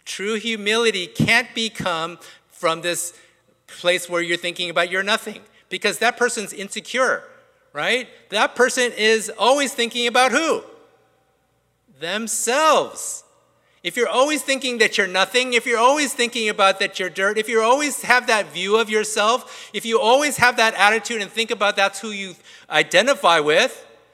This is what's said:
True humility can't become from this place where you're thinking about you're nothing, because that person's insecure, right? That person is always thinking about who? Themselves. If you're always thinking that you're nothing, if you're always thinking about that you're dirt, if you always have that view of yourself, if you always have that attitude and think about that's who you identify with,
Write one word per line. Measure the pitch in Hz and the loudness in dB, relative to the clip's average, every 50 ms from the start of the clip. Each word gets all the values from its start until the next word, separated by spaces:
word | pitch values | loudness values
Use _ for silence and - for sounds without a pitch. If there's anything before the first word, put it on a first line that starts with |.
| - | -16
True | - - - 190 208 226 | -14 -10 -8 -6 -4 -4
humility | 208 220 233 226 208 202 208 220 233 233 220 196 185 175 | -4 -4 -4 -6 -4 -2 -2 0 0 0 0 0 -2 -6
can't | - - - - 214 226 240 247 - - | -6 -4 0 2 2 2 2 0 -2 -6
become | 240 226 214 - - - 185 170 160 165 170 175 165 - - - - _ _ | -6 -6 -6 -6 -6 -4 -4 -4 -4 -4 -6 -8 -12 -18 -20 -20 -20 _ _
from | _ - 180 165 165 165 | _ -4 -2 -2 -2 -2
this | 160 175 170 - - - - - - _ _ _ _ _ _ _ _ | -2 -4 -4 -4 -6 -10 -12 -16 -20 _ _ _ _ _ _ _ _
place | - - - - 175 180 175 - - | -20 -12 -4 0 0 0 0 -2 -4
where | 175 170 | -4 -2
you're | 170 170 170 | -2 -2 -2
thinking | 170 180 175 170 - 180 170 | -2 -4 -6 -6 -6 -6 -4
about | 165 175 175 180 | -2 -2 0 0
you're | 180 190 | -2 -2
nothing, | 190 208 220 220 - 214 202 190 202 _ _ _ _ - | 0 0 0 -2 -2 -6 -14 -14 -16 _ _ _ _ -12
because | - 185 - 208 185 - | -6 -4 -2 -2 -2 0
that | 220 240 233 | 0 0 2
person's | - 240 233 - 226 202 - | 2 0 -2 -2 -4 -8 -8
insecure, | - 170 190 196 - 214 - - - 254 262 220 123 82 - - - - _ _ _ _ _ _ | -10 -12 -12 -12 -12 -12 -10 -6 -2 0 0 0 0 -2 -6 -12 -20 -20 _ _ _ _ _ _
right? | - 147 156 190 226 254 233 - - - _ - | -8 -6 -2 -2 -2 -2 -4 -8 -18 -20 _ -6
That | 185 214 262 285 - | -2 0 0 0 2
person | - 247 240 - 262 247 240 - | 2 2 2 2 0 -2 -2 0
is | 202 214 220 226 220 180 - - - | 0 2 2 2 2 0 -4 -4 0
always | 196 240 269 294 277 240 | 2 4 4 4 2 -2
thinking | - - 233 226 240 240 233 | -2 -4 -4 -4 -2 -2 -2
about | 240 220 247 254 254 | 2 2 4 4 4
who? | 214 294 330 311 208 - - - - - _ _ _ _ _ _ _ _ _ _ _ _ _ _ _ _ _ _ _ _ _ _ 165 131 | 2 2 0 0 -2 -2 -6 -10 -20 -20 _ _ _ _ _ _ _ _ _ _ _ _ _ _ _ _ _ _ _ _ _ _ _ -12
Themselves. | 156 170 196 214 233 214 - - - 226 247 294 320 320 277 190 139 110 - - - - - - - _ _ _ _ _ _ _ _ _ _ _ | -8 -6 -6 -6 -4 -4 -6 -4 -2 0 2 4 4 4 4 4 2 0 -4 -12 -12 -12 -12 -12 -16 _ _ _ _ _ _ _ _ _ _ _
If | - 175 - | -10 -6 -4
you're | 247 233 175 | -2 -2 0
always | 196 247 269 302 302 269 | 2 2 2 2 0 -2
thinking | - - 269 254 262 254 240 226 | -2 -2 -4 -2 -2 -2 0 2
that | 220 196 - 214 | 2 2 2 0
you're | 196 185 | -2 0
nothing, | 180 185 190 190 - 247 254 254 247 | 2 0 0 2 2 0 0 2 0
if | 226 - | 0 0
you're | 262 233 220 | 0 2 4
always | 233 262 285 302 285 240 | 4 4 4 4 0 0
thinking | - - 240 233 233 240 220 214 | 0 -2 -2 -2 -2 -2 -2 -2
about | 208 208 196 196 196 196 | 0 2 2 2 2 2
that | 202 190 - - | -2 -4 -4 -6
you're | 185 180 | -8 -6
dirt, | 151 185 190 202 208 214 | -2 -2 0 0 0 -2
if | 214 240 | -2 0
you | 233 226 | 0 2
always | 220 233 262 294 302 285 - - | 4 4 2 2 0 -2 -4 -2
have | - - 240 247 233 | 2 2 2 2 2
that | 247 233 208 190 151 | 2 0 0 0 -4
view | 143 175 185 196 208 | -6 -6 -2 0 0
of | 226 226 208 | 0 0 0
yourself, | 214 214 208 208 - 220 208 220 247 240 - - - - - - | -2 -2 -2 -2 -2 0 2 2 0 0 -4 -8 -20 -20 -14 -12
if | - 202 - | -10 -8 -4
you | 226 226 202 | -2 0 2
always | 202 220 247 285 302 294 - | 4 4 4 4 4 2 2
have | - 233 247 233 240 | 4 4 4 4 4
that | 220 226 - | 2 2 2
attitude | 170 196 208 220 226 220 - 240 214 | 4 4 4 4 2 -2 -4 -6 -6
and | 196 170 | -6 -6
think | - 220 226 220 | -6 -6 -4 -4
about | 233 196 208 202 202 | -2 -2 0 0 2
that's | 202 196 196 196 - | 2 0 0 -2 -4
who | 233 220 | -10 -10
you | 208 196 196 185 165 - - - - - - - | -8 -8 -10 -10 -12 -18 -20 -20 -20 -20 -8 -2
identify | 156 156 160 - - 180 220 269 269 - - 175 170 160 | 0 0 0 2 4 4 4 4 2 2 4 4 4 4
with, | 147 151 156 190 240 277 - - - - - - _ _ | 2 2 2 2 2 0 -2 -8 -20 -20 -20 -20 _ _